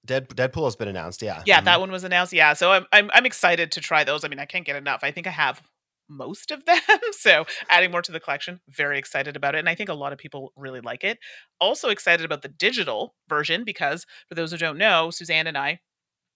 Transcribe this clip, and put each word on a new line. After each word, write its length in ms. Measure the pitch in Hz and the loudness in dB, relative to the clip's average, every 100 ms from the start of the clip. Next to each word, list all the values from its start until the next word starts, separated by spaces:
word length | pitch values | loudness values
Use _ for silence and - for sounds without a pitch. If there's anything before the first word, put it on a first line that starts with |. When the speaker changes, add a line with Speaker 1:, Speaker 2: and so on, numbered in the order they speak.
Speaker 1:
Dead-, 240 | - 131 131 | -2 -4 -4
Deadpool 340 | - 127 165 | -2 -2 0
has 120 | 143 - | -4 -2
been 120 | 104 | -6
announced, 340 | 95 82 - | -6 -8 -8
yeah. 200 | 107 78 85 | -8 -4 4
Speaker 2:
Yeah, 120 | 175 | 6
Speaker 1:
Mm-hmm. 80 | 180 | 6
Speaker 2:
that 140 | 175 | 2
one 120 | 190 | 2
was 120 | 185 | -8
announced, 280 | 185 180 180 | -2 0 2
yeah, 220 | 170 151 | 6 6
so 180 | 151 175 | 6 4
I'm, 140 | 190 190 | 4 6
I'm, 180 | 208 208 | 6 8
I'm 120 | 226 254 | 4 4
excited 440 | - 180 170 165 | 2 2 2 -2
to 80 | - | -6
try 220 | - 156 | 0 0
those. 200 | 143 147 | 2 -2
I 40 | 156 | -6
mean, 100 | 139 | -10
I 60 | 143 | -10
can't 180 | 180 156 | -10 -8
get 100 | 143 | -6
enough. 240 | 143 123 | -4 -4
I 60 | 139 | -4
think 160 | 147 175 | -6 -10
I 40 | |
have 320 | 160 139 127 _ _ _ _ _ | -2 -2 -2 _ _ _ _ _
most 420 | 143 123 - - | -14 -12 -12 -10
of 140 | 302 | -6
<laughs> 20 | - | 2
them, 120 | 339 - 427 466 | 2 4 2 2
so 320 | 403 220 156 160 - - | 0 4 4 2 -10 2
adding 220 | 175 185 | 4 4
more 120 | 175 | -2
to 100 | 175 | -6
the 80 | 160 | -10
collection, 400 | - 143 - 180 _ | -8 -8 -8 -14 _
very 300 | 139 143 143 | -6 -4 -4
excited 380 | - 143 143 143 | -6 -6 -6 -4
about 180 | 139 | -4
it, 40 | 156 | -2
and 100 | 170 | -2
I 60 | |
think 140 | 170 202 | -4 -8
a 60 | |
lot 180 | 151 143 | -8 -8
of 60 | 143 | -10
people 340 | 151 139 131 _ | -14 -16 -16 _
really 240 | 135 131 | -14 -12
like 240 | 117 123 | -12 -6
it. 140 | 196 - - - _ _ | -6 -6 -14 -20 _ _
Also 280 | 185 302 247 | 0 0 -2
excited 340 | 202 - 170 160 | -2 2 2 0
about 160 | 147 | -6
the 60 | 139 | -8
digital 680 | _ 196 247 156 110 - _ _ | _ -2 0 -4 -4 -6 _ _
version 360 | 151 151 170 | -2 0 -4
because, 420 | 226 - 147 165 - - _ | -4 -4 -4 -4 -10 -20 _
for 60 | |
those 160 | 170 160 | -8 -6
who 80 | 165 | -4
don't 180 | 165 151 | -6 0
know, 320 | 214 170 165 | 4 4 2
Suzanne 360 | - 165 160 160 | -6 -2 -2 -2
and 100 | 147 | -4
I 240 | 143 170 _ _ _ _ _ | -4 -6 _ _ _ _ _